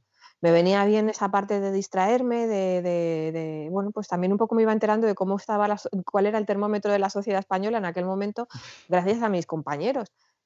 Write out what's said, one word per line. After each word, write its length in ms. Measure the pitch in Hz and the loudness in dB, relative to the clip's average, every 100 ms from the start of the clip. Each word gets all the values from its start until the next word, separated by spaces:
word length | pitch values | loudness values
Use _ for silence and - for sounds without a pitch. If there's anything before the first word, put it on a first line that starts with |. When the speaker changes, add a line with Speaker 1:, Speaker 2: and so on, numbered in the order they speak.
| _ _ - - | _ _ -20 -2
Speaker 1:
me 100 | 170 | 4
venía 320 | 170 180 196 202 | 6 6 4 4
bien 220 | 214 214 | 2 2
esa 200 | 214 202 | 0 0
parte 300 | 202 202 202 | 0 0 -2
de 120 | 196 | -2
distraerme, 760 | 196 196 190 185 247 254 233 233 | -2 -2 0 2 2 2 0 0
de, 360 | 208 190 180 | 0 0 0
de, 500 | 175 175 170 160 160 | 0 0 0 -2 -2
de, 360 | 165 160 156 151 | -4 -4 -6 -4
bueno, 200 | 185 202 | -4 -4
pues 160 | 208 208 | -4 -4
también 240 | 175 180 | -2 0
un 60 | 202 | 2
poco 160 | 220 | 2
me 80 | 226 | 2
iba 100 | 220 | 2
enterando 340 | 214 214 214 226 | 2 2 2 2
de 80 | 196 | 0
cómo 200 | 185 196 | -2 -2
estaba 320 | - 214 208 | -2 0 0
la 100 | 208 | 0
so-, 120 | - 196 175 | -4 -6 -2
cuál 160 | 208 202 | 0 2
era 120 | 220 | 0
el 80 | 208 | 0
termómetro 460 | 202 208 208 208 | 0 0 0 0
de 60 | 202 | 0
la 100 | 196 | 0
sociedad 300 | 202 202 190 | -2 -2 -2
española 380 | 196 190 202 226 | -2 -2 -2 -2
en 80 | 185 | -2
aquel 180 | 175 180 | -4 -2
momento, 420 | 190 202 214 240 | -2 -4 -4 -8
Speaker 2:
<laughs> 380 | 226 - - - | -10 -18 -18 -2
Speaker 1:
gracias 340 | 180 180 226 | 0 2 0
a 60 | 233 | 0
mis 160 | 185 160 | 0 -2
compañeros. 640 | 160 147 143 185 277 208 _ _ _ | -6 -4 -4 -2 -2 -4 _ _ _